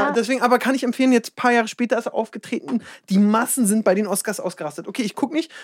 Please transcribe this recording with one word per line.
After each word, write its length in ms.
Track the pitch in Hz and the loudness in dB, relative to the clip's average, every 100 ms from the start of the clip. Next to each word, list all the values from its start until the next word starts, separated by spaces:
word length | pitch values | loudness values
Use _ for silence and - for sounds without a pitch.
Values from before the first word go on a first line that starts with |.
| 196 | 0
Ja, 40 | |
deswegen, 300 | 196 220 262 | 0 0 0
aber 160 | 240 240 | 2 2
kann 160 | 240 | 2
ich 100 | 269 | 0
empfehlen, 280 | 247 233 262 | -2 0 4
jetzt 220 | 240 - | 4 0
ein 20 | - | -2
paar 160 | 247 | 2
Jahre 160 | 240 220 | 2 0
später 320 | - 240 240 | -2 -2 0
ist 80 | - | -2
er 80 | - | -6
aufgetreten, 680 | 226 - - 233 - 247 - - - | -6 -10 -8 -8 -4 -6 -6 -16 0
die 100 | 196 | 4
Massen 480 | 208 220 247 - 208 | 4 4 0 0 2
sind 160 | 220 214 | 2 2
bei 80 | |
den 140 | 190 208 | 2 0
Oscars 320 | 196 - 202 | -2 -4 -6
ausgerastet. 480 | 185 - 151 156 - | -6 -6 -8 -8 -8
Okay, 160 | - | -6
ich 100 | 196 | -6
guck 200 | - 262 | -4 -2
nicht, 180 | 311 330 - | -2 -6 -12